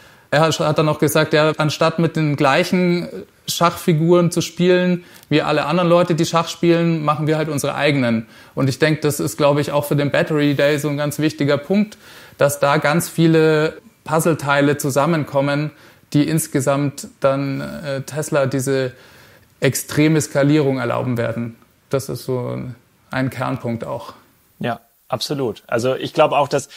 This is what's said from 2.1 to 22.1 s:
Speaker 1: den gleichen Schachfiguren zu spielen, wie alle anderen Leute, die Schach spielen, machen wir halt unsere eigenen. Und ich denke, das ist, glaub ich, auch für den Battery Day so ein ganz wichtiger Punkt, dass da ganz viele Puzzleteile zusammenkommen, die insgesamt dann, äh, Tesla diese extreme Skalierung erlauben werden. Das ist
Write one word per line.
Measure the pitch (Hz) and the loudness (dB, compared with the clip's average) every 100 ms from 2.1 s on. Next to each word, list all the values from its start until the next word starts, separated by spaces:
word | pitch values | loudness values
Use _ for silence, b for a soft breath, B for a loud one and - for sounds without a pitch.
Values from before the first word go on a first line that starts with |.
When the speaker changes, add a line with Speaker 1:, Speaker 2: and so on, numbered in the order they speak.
| 160 | 0
Speaker 1:
den | 151 139 | -2 2
gleichen | 143 151 175 185 180 175 165 185 - _ - | 2 2 2 2 2 0 -4 -12 -16 _ -10
Schachfiguren | - 170 - - 156 165 175 170 | 0 0 0 0 2 4 4 4
zu | 165 | 0
spielen, | - - 180 180 180 180 B B B | -4 0 2 4 2 -2 B B B
wie | 151 | 0
alle | 147 151 139 | 2 0 0
anderen | 175 170 | 0 4
Leute, | 170 175 160 | 4 4 0
die | 160 | 0
Schach | 165 165 | 0 -2
spielen, | - 170 170 170 165 | -2 2 2 2 0
machen | 147 151 151 | -2 -2 0
wir | 156 | -2
halt | 156 | -2
unsere | 143 139 135 | -4 -4 0
eigenen. | 147 143 120 113 113 B B - | 0 2 0 -2 -4 B B -4
Und | 131 | -2
ich | - | 2
denke, | 156 151 | 0 2
das | 147 156 | -2 -2
ist, | 160 - | -4 2
glaub | 147 147 | 2 2
ich, | 147 | 0
auch | 147 | -2
für | - | 0
den | 147 143 | -2 0
Battery | 147 - 151 143 | 0 0 0 0
Day | 143 143 151 | 2 2 2
so | 147 | -2
ein | 143 | -4
ganz | 147 - | -4 -2
wichtiger | 151 151 143 143 | -4 0 0 0
Punkt, | - 202 208 - B B B - | 0 0 0 -6 B B B 0
dass | 143 143 | 0 2
da | 143 151 | 2 2
ganz | 147 165 - | 2 0 -2
viele | - 165 160 156 151 156 - - _ | 0 4 4 4 2 0 -4 -20 _
Puzzleteile | - 160 170 151 139 143 143 147 | -2 0 0 0 0 2 2 0
zusammenkommen, | 143 139 151 160 127 139 143 143 151 B B B _ | -2 0 0 0 -2 -2 0 -2 -4 B B B _
die | 147 147 | 0 0
insgesamt | 160 - 143 139 139 143 - - - | -2 -2 -2 0 0 -2 -6 -18 -2
dann, | 139 139 139 135 | 0 0 -4 -6
äh, | 139 147 151 135 | -8 -10 -8 -8
Tesla | - 147 - 147 131 | -8 -8 -2 0 0
diese | 135 135 135 127 B B B B B B - | 0 0 -2 -2 B B B B B B -2
extreme | 135 - - 147 156 156 | 0 0 -4 2 2 2
Skalierung | - 143 143 151 135 131 | 0 0 2 4 2 0
erlauben | 120 120 123 117 | -2 -2 -2 -2
werden. | 117 117 117 - _ _ - | -4 -4 -8 -12 _ _ -6
Das | 135 | -4
ist | - | -4